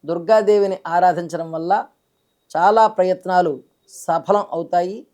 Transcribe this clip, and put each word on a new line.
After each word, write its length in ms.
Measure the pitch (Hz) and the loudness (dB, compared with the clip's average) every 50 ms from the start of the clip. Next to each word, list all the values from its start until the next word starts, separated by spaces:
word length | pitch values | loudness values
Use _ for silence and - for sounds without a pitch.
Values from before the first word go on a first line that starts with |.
| _ | _
దుర్గాదేవిని 720 | 143 170 175 170 165 220 220 208 202 208 208 202 196 190 185 _ | -6 -8 -6 2 2 2 4 4 4 2 2 2 0 -2 -6 _
ఆరాధించడం 640 | 165 165 175 185 180 170 170 175 160 165 165 165 165 | -2 0 2 2 2 2 0 -6 -8 -10 -10 -10 -8
వల్ల 200 | 160 160 165 175 196 220 - - _ _ _ _ _ _ _ _ _ _ _ _ - | -8 -8 -2 -2 -2 -2 -2 -8 _ _ _ _ _ _ _ _ _ _ _ _ -4
చాలా 300 | - 175 202 220 226 220 | 0 2 4 4 4 4
ప్రయత్నాలు 760 | 208 - - 185 185 185 185 - 185 185 180 180 160 143 127 _ _ _ _ _ _ | 2 2 0 0 0 0 -4 -4 -2 0 0 2 0 -2 -6 _ _ _ _ _ _
సఫలం 560 | - - - - 165 165 165 - 202 208 196 - | -20 -14 -6 -4 -4 -4 0 0 0 0 0 -4
అవుతాయి. 460 | - 165 170 165 - 175 175 180 202 233 302 _ | -8 -8 -6 -2 -2 -2 -2 -2 -8 -12 -16 _